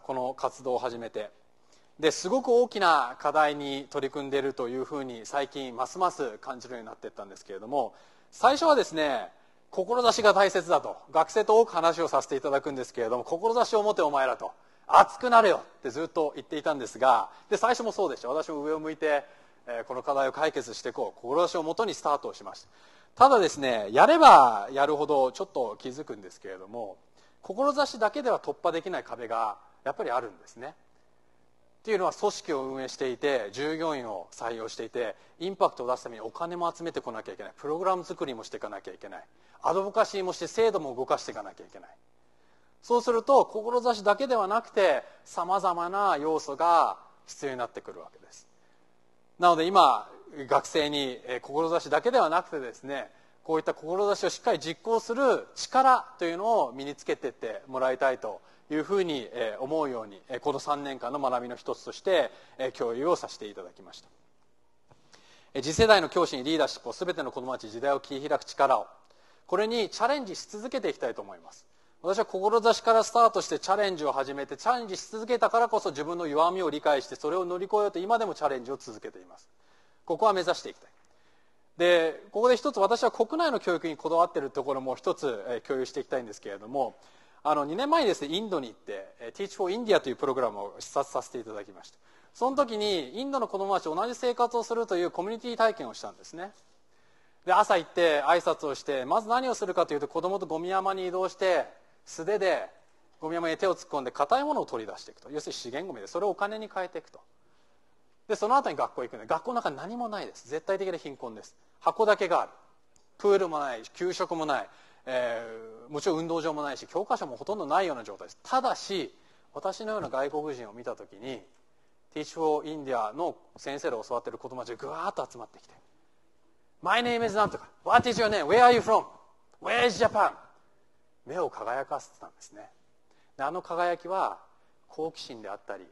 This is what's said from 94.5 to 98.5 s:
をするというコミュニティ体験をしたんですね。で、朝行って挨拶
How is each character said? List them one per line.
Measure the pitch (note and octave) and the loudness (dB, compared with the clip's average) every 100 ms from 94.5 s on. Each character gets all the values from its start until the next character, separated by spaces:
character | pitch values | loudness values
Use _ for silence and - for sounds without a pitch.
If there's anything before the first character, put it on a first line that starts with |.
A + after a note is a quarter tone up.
| A#3+ | 0
を | |
す | A3 A#3 | -4 -4
る | A3+ | -2
と | F3+ | -2
い | |
う | F3 | -2
コ | - | -4
ミ | F#3 | -6
ュ | |
ニ | A3+ | -8
テ | B3 | -8
ィ | A#3 | 0
体 | A3+ G#3+ | 0 0
験 | - | -8
を | |
し | - | -12
た | - | -14
ん | G#2 | -16
で | |
す | F#2+ | -18
ね。 | D#3+ F#3+ - _ _ _ _ _ _ _ _ - | -14 -14 -16 _ _ _ _ _ _ _ _ 4
で、 | |
朝 | F#3 G#3+ B3+ | 4 6 4
行 | - | 2
っ | |
て | - E3+ D3 | 2 4 4
挨 | C#3 F3 | 4 4
拶 | E3+ | 4